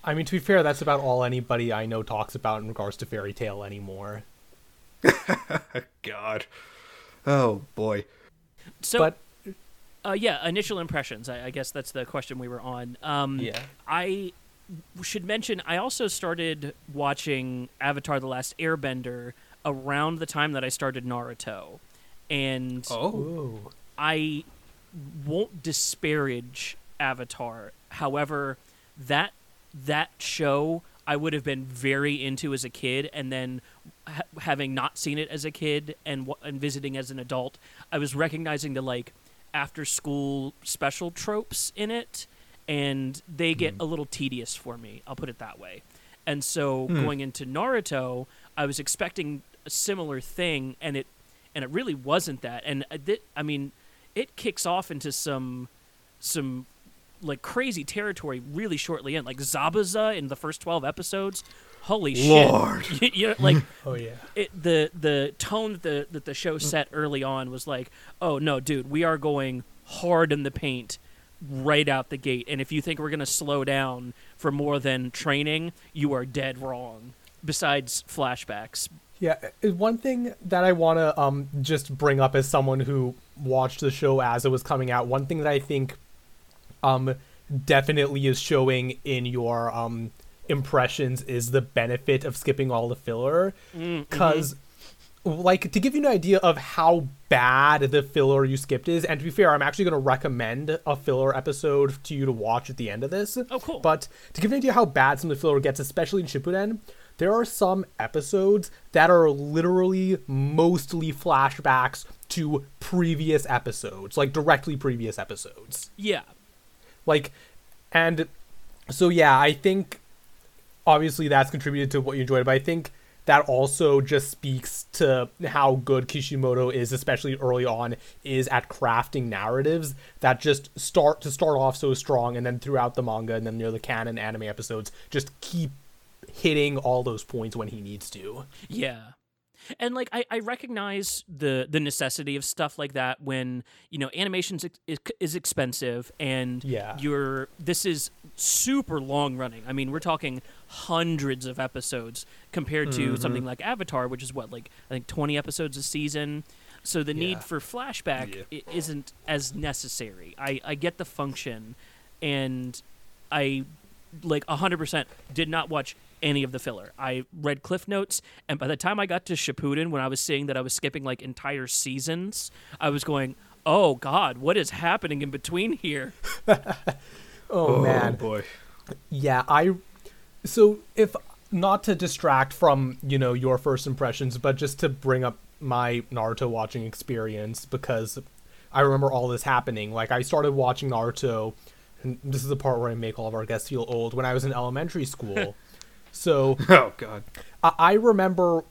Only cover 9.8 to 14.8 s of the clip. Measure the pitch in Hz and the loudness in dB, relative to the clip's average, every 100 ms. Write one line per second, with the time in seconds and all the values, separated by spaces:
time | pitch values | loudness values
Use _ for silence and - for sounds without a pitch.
9.8 | - - 208 196 226 160 170 180 202 202 | -20 -12 -4 0 0 0 -2 -2 -2 -6
10.8 | 165 160 131 110 117 123 127 135 131 143 | -4 -4 -6 -10 -10 -10 -8 -8 -8 -8
11.8 | 127 135 123 143 - 127 123 120 127 123 | -8 -8 -6 -8 -8 -10 -10 -10 -10 -10
12.8 | 123 123 156 143 139 135 113 - - - | -10 -10 -4 -2 0 -2 -4 -6 -12 -18
13.8 | - 160 180 196 185 - _ _ - 165 | -4 -2 -2 -4 -6 -12 _ _ -18 -18